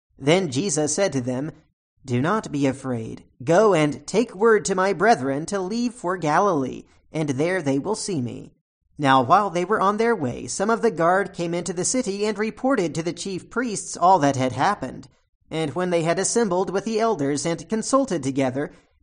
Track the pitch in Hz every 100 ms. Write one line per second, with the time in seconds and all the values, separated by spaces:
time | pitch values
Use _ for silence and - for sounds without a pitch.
0 | _ - 135 185 175 127 202 151 151 185
1 | 196 135 123 127 156 - _ _ _ _
2 | - 123 151 214 175 143 139 127 135 117
3 | 113 123 - - 123 175 220 170 151 -
4 | - 190 240 180 233 214 151 190 190 165
5 | 214 180 135 139 165 202 185 233 240 -
6 | 170 185 156 160 202 156 127 117 - _
7 | _ 151 151 131 165 185 139 139 175 214
8 | - 165 120 110 - _ _ _ _ -
9 | 139 135 123 185 202 170 180 208 190 208
10 | 233 214 127 131 113 - 202 226 226 165
11 | 165 190 190 - 170 175 175 180 170 254
12 | 208 202 208 196 220 - 254 269 170 143
13 | 165 170 196 180 - 226 254 190 - -
14 | 175 185 139 127 127 117 170 208 127 -
15 | - _ _ _ _ 156 156 147 180 170
16 | 160 170 185 233 220 180 185 190 220 220
17 | 226 190 139 143 170 165 - 220 - 269
18 | 269 170 135 135 131 131 151 - _ _